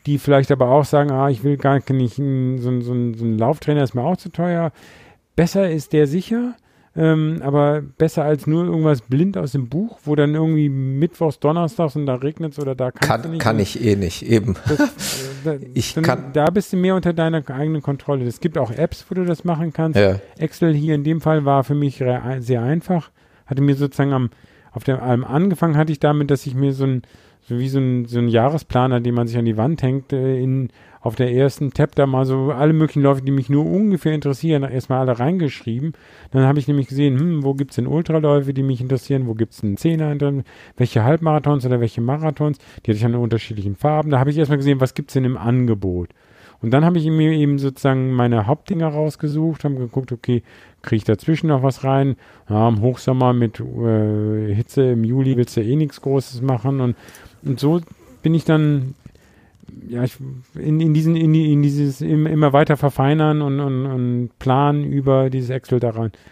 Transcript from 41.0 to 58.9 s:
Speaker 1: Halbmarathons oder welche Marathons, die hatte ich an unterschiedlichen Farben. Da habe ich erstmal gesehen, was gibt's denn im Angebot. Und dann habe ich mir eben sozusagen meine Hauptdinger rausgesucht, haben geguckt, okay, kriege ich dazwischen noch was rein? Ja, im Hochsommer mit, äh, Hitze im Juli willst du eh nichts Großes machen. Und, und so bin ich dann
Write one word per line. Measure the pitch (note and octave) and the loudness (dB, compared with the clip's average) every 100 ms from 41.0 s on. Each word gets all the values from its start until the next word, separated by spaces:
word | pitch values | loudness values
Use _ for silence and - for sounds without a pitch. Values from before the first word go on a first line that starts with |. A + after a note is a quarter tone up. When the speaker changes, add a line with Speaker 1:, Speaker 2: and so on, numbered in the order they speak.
| A2+ | 2
Speaker 1:
Halbmarathons | D#3+ D#3+ D3+ C#3+ D3 B2 | 2 2 0 2 0 0
oder | B2 | 0
welche | A#2 - | 0 -2
Marathons, | A#2 D3 D#3 C#3 D3+ C#3+ - - - | -4 -2 -2 -2 -2 -4 -10 -10 -4
die | |
hatte | G#2+ | 0
ich | A#2 | 0
an | A#2+ | 0
unterschiedlichen | A#2 A2 - G#2 G2+ G2 | 0 -2 -4 -6 -6 -2
Farben. | D3 D3+ D#3 | 0 0 2
Da | C3+ | 2
habe | C3+ | 2
ich | D3 | 0
erstmal | C#3+ C#3+ | 0 2
gesehen, | C#3 C3+ | 2 2
was | D3 | 0
gibt's | - C#3+ | -2 -4
denn | C3+ | -2
im | B2+ B2+ | 0 -2
Angebot. | G#2+ B2 B2 G#2 F#2+ F2+ F2 - _ _ - _ | 0 0 2 0 -2 -4 -6 -12 _ _ -20 _
Und | A#2 | 0
dann | B2+ | 2
habe | E3 F3 | 4 2
ich | D#3 | 2
mir | D#3 D#3 | 2 2
eben | D#3+ C#3+ C#3+ | 2 2 2
sozusagen | C#3 C3 C#3 C3 C3 | -2 -2 0 0 0
meine | B2+ A#2+ A#2 G#2 | 2 2 2 0
Hauptdinger | D3 - F3+ D#3+ | -2 -2 -4 -2
rausgesucht, | D3 D#3 - D3+ D3+ D#3+ D3+ | -2 -4 -4 -4 -2 -2 -2
haben | D3 C3+ | -4 -4
geguckt, | B2 C3+ B2+ | -4 -6 -6
okay, | A#2+ - A#2+ - - - _ | -8 -2 -2 -2 -16 -20 _
kriege | - A2 | -4 -2
ich | |
dazwischen | - G#2+ - D#3+ D#3+ | 0 -2 0 0 2
noch | C#3 | 2
was | C3+ B2+ | 0 -2
rein? | C3 C3+ C#3 A#2+ - - - | 0 2 0 -2 -10 -20 -4
Ja, | G#2 A#2 | 2 2
im | G#2+ | 2
Hochsommer | A2+ B2 - C3 B2+ | 0 0 -2 2 2
mit, | B2 A#2 - | 2 0 -2
äh, | B2 A#2+ A#2 A2 G#2+ G#2+ G#2+ G#2+ G#2+ G2+ | -10 -4 0 2 0 0 -2 -2 -2 -2
Hitze | - - B2+ | -2 0 2
im | A#2+ | 2
Juli | A2+ C3 C3 B2 | 0 0 0 0
willst | A#2+ - | 0 -2
du | |
eh | G#2+ D3 | 0 0
nichts | D3+ - | -2 -4
Großes | C#3 C3+ - B2 | -2 -2 -2 -6
machen. | C3+ B2 B2+ C#3 | -2 -2 -2 0
Und, | B2 A#2 - - - _ C#3+ | -2 -4 -10 -20 -20 _ -6
und | A#2+ | -2
so | C#3+ E3+ E3 - - - | 0 0 -4 -16 -20 -6
bin | D#3+ | 0
ich | E3 | 0
dann | - D#3 D3+ C#3+ C3 | 2 2 2 0 -2